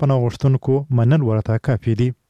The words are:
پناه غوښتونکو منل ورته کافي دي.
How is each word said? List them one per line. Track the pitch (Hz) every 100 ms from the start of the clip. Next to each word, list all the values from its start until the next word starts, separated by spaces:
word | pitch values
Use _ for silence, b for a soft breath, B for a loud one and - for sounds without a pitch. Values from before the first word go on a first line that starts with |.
پناه | 143 131
غوښتونکو | 120 - 139 131 - 135 143 123
منل | 120 160 123
ورته | 110 - 113 -
کافي | 117 - 113
دي. | 123 -